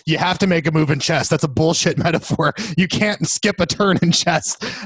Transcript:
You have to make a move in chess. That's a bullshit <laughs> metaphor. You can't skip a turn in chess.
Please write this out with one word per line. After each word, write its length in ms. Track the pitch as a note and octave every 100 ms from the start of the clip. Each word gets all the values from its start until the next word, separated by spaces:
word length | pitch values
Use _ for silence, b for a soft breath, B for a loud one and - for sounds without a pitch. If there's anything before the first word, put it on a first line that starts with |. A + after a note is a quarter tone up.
| -
You 120 | D#3+
have 200 | F3+ F#3
to 80 | F#3+
make 200 | E3+ D3+
a 40 |
move 200 | D#3 D3+
in 80 | D3
chess. 300 | - D#3 A#2+
That's 160 | D#3+ D#3
a 20 |
bullshit 480 | B2+ D#3+ E3+ F3+ D3+
<laughs> 60 |
metaphor. 500 | E3 D#3+ - - D3+ - A3 D#3+
You 100 | F3+
can't 360 | - G#3+ G3+ D#3+
skip 360 | - G#3 G3+
a 40 | E3+
turn 320 | - G3+ F3
in 100 | F3
chess. 460 | - - D#3+ - - A3 B